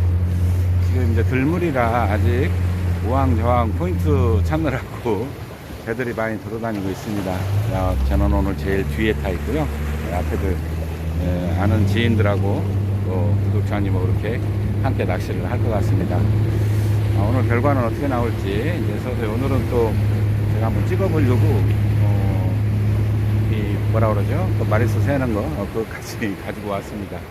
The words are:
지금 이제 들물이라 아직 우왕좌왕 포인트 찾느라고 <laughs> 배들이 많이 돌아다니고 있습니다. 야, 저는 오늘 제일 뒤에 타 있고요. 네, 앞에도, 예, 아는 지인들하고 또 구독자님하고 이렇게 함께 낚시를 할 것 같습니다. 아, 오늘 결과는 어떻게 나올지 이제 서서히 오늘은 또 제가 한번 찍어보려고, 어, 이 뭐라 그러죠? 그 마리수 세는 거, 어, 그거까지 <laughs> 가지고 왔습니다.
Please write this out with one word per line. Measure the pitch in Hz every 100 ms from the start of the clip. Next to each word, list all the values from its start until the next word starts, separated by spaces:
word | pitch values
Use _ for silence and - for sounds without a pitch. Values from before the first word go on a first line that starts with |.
| 90 - - - - - - - 90
지금 | 90 120
이제 | 117
들물이라 | 98 127 139 175 175 131 117 120 104
아직 | 104 - 123 160 - - - - - 107
우왕좌왕 | 131 131 117 117 123 113
포인트 | - 180 - 156 139 123 - 82
찾느라고 | 156 156 123 - - 120 101 135
<laughs> | - - - - - 113
배들이 | 117 120
많이 | 110 110 104
돌아다니고 | 101 110 113 107 95
있습니다. | 92 - 104 95 92 95 101 107
야, | 92 92 92 -
저는 | 98 101
오늘 | 101 98 95
제일 | 95 98 87
뒤에 | 73 107
타 | 104 101
있고요. | 78 76 147 143 - - - -
네, | 87
앞에도, | 82 113 95
예, | 80 80 80 80 80 - 82 82 87 87 90
아는 | 101 107 98
지인들하고 | 107 117 101 101 98 98 98 98 98 98 98
또 | 98 92 98 101
구독자님하고 | 98 101 98 104 98 95 98
이렇게 | 98 104 123 - - - 101
함께 | 131 -
낚시를 | 98 92 - 104 107
할 | -
것 | 110
같습니다. | 104 - - - 104
아, | - - - - - - - - - 101 104
오늘 | 127 107
결과는 | 120 143 139
어떻게 | 117 - 143
나올지 | 120 120 104
이제 | 98 98 143 175 107 104
서서히 | 127 110 110
오늘은 | 113 135 131 -
또 | 123 113 104 104 104 104 - -
제가 | 107 110
한번 | - -
찍어보려고, | - 190 156 123 123 - - - - - -
어, | 104 101 101 104 - - - - - - - - - - 104
이 | 107 104 101 -
뭐라 | 110 110
그러죠? | 104 107 107 104 104
그 |
마리수 | 107 107 107 104
세는 | 101 143 127
거, | 104
어, | 139 101 98
그거까지 | 113 107 - - - 110
<laughs> | 87
가지고 | 98 104 101
왔습니다. | 98 - 110 92 87 76